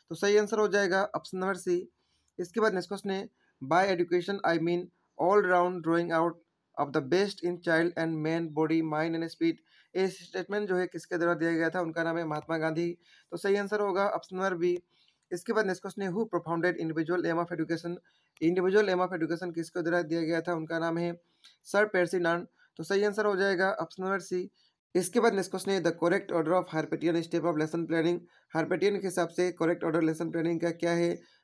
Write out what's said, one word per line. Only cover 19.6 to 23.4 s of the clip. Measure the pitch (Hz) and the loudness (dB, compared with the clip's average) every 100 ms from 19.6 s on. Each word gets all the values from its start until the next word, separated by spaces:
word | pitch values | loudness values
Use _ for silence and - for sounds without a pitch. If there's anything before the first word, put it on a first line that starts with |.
| 160 180 | -6 -4
द्वारा | 165 175 | 0 0
दिया | 156 165 | 0 -2
गया | 160 165 | 0 -2
था? | 165 | -2
उनका | 170 160 165 | -4 -4 -4
नाम | 165 165 | -2 -2
है | 170 170 _ _ - _ | -4 -6 _ _ -20 _
सर | - 196 208 | -2 2 2
पेर्सी | 196 175 185 | 2 2 2
नान। | 170 170 180 _ _ - | 0 0 -4 _ _ -12
तो | |
सही | 160 196 | -2 0
आंसर | 208 202 214 | 2 2 0
हो | |
जाएगा | 196 | 2